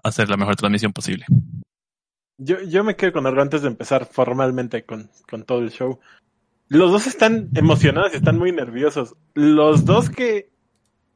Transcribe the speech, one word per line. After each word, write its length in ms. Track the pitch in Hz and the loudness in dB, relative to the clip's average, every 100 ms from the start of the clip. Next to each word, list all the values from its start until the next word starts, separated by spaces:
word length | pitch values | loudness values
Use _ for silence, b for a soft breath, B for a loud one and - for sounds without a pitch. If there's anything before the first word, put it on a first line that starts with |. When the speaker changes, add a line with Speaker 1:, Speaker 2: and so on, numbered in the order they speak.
Speaker 1:
hacer 260 | 113 113 104 | -6 -2 -2
la 60 | 101 | 0
mejor 220 | 101 98 | -2 0
transmisión 340 | 104 104 107 | 0 0 -2
posible. 340 | - - 95 - - - - - _ _ _ _ _ _ - | -6 -8 -8 0 0 0 -14 -18 _ _ _ _ _ _ -14
Speaker 2:
Yo, 220 | 135 185 | -4 -4
yo 220 | 190 185 | -2 -2
me 140 | 214 190 | 0 -2
quedo 160 | 190 | -2
con 120 | 165 131 | 0 -2
algo 160 | 131 | 0
antes 200 | 143 151 | 0 0
de 80 | 139 | -4
empezar 360 | 110 156 135 120 | -6 -2 -2 -2
formalmente 800 | - 123 127 131 127 123 113 | -2 -2 0 -2 -2 -6 -8
con, 260 | - 110 107 _ - | -10 -16 -16 _ -16
con 180 | 113 107 | -14 -6
todo 140 | 123 | -4
el 120 | 113 | -4
show. 280 | - 127 127 b b _ _ _ _ - | -6 -8 -8 b b _ _ _ _ 0
Los 240 | 147 180 | 4 4
dos 160 | 208 254 | 2 0
están 420 | - 220 226 185 127 | 0 2 0 -2 0
emocionados 560 | 160 151 147 147 190 | 2 4 2 2 -2
y 40 | 156 | 0
están 200 | 156 113 | 0 2
muy 140 | 180 | 0
nerviosos. 640 | 165 120 120 147 147 117 _ _ | -2 -6 -2 -2 -2 -8 _ _
Los 520 | 147 147 151 151 156 165 | 0 4 4 4 4 4
dos 240 | 208 - | 2 2
que 400 | - 247 208 - _ _ _ _ _ _ | -4 -4 -4 -6 _ _ _ _ _ _